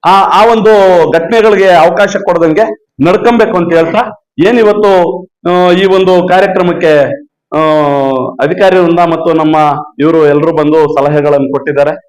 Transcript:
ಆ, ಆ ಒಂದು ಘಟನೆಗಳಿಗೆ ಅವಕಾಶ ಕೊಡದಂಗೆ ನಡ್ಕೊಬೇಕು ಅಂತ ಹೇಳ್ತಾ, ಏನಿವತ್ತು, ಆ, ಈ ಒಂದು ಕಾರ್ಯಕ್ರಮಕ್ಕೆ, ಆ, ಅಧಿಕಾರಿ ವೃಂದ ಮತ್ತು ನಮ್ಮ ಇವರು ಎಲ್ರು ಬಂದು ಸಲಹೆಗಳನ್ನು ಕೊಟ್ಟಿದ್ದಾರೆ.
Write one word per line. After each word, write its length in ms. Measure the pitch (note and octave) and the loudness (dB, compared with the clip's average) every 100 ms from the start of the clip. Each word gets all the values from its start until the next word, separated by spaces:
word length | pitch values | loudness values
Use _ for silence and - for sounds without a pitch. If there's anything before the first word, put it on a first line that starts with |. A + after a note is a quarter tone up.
| E3 | 2
ಆ, 360 | G3 F#3+ E3+ | 2 2 2
ಆ 40 | A3+ | 2
ಒಂದು 560 | A3+ G#3+ G#3+ F#3+ F3+ D#3 | 2 2 4 4 2 2
ಘಟನೆಗಳಿಗೆ 580 | - - A#3 A3 G3+ F#3+ | 0 0 0 2 2 2
ಅವಕಾಶ 460 | F3 D#3+ F3 G3+ G3 G3 | 4 2 0 -2 -2 -4
ಕೊಡದಂಗೆ 380 | F3 E3 D#3 A3 G#3+ _ - | -2 0 0 -2 -6 _ -4
ನಡ್ಕೊಬೇಕು 560 | D3+ F#3+ A#3 A#3 A3 F3+ | -2 0 0 0 0 -2
ಅಂತ 160 | E3+ | -2
ಹೇಳ್ತಾ, 500 | E3 E3 F#3 C#4+ - _ - F3+ | 0 0 -2 -4 -10 _ -4 0
ಏನಿವತ್ತು, 760 | A#3+ G#3+ G#3 G#3 F#3 F3 F#3 - _ F3 | 2 0 2 2 2 0 -6 -14 _ -4
ಆ, 240 | F3+ F3+ | 0 2
ಈ 140 | F3+ F#3+ | 2 2
ಒಂದು 420 | F#3+ F#3 F3+ F3 | 2 2 0 0
ಕಾರ್ಯಕ್ರಮಕ್ಕೆ, 760 | F3+ G3 F#3 F3+ E3+ E3+ D3+ C#3+ C#4+ - _ _ D3+ | 0 0 -2 -2 -2 0 0 0 -4 -14 _ _ -4
ಆ, 20 | D#3 D#3 D3+ C#3+ C3+ C3 B2 - | 0 0 0 -2 -2 -4 -6 -4
ಅಧಿಕಾರಿ 380 | C#3+ - F#3+ F#3 | -4 0 0 2
ವೃಂದ 200 | E3+ E3+ | 0 0
ಮತ್ತು 340 | E3+ D#3+ E3+ | 0 -2 -2
ನಮ್ಮ 220 | D#3+ D#3 D#3 D3+ C#3+ - - | 0 0 0 0 -2 -10 -4
ಇವರು 280 | D3 E3 D3+ | 0 2 2
ಎಲ್ರು 280 | D3 D#3+ D3+ | 2 0 -2
ಬಂದು 420 | D3+ D#3 D3+ D3 | 0 0 0 0
ಸಲಹೆಗಳನ್ನು 540 | C#3+ D3+ D3 C#3+ C3+ | 0 0 0 -2 -2
ಕೊಟ್ಟಿದ್ದಾರೆ. 380 | C#3 C#3+ C#3+ C#3+ D3+ | -6 -4 -2 -2 -4